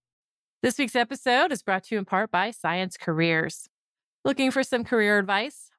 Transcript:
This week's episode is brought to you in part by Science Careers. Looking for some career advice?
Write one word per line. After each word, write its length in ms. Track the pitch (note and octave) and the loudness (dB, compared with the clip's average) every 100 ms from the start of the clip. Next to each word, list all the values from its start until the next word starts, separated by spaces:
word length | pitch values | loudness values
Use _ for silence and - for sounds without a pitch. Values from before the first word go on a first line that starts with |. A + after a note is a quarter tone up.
| _ _ _ _ _ _ | _ _ _ _ _ _
This 140 | B3 - | -2 -2
week's 180 | B3+ B3 | -2 0
episode 560 | A#3 C#4 B3+ B3 E4+ | -2 -2 2 2 2
is 100 | B3 | -2
brought 220 | - F#3+ | -4 -4
to 100 | - | -2
you 60 | G#3+ | -6
in 40 | |
part 280 | G3 F#3+ A3 | -2 -2 0
by 180 | F3+ G#3+ | -2 -2
Science 460 | - D#3+ F3+ F#3 - | -4 -4 -2 -4 -6
Careers. 720 | - D#3+ E3 D#3+ D#3+ - - _ _ _ _ _ | -2 2 2 2 0 -6 -16 _ _ _ _ _
Looking 260 | C4+ C4+ C4 | -2 0 0
for 140 | C4+ | 0
some 180 | B3+ A#3+ | 0 -2
career 340 | - A#3 G#3 G#3 | 0 2 4 2
advice? 540 | G3 G3 C4+ - - | 2 0 -2 -10 -20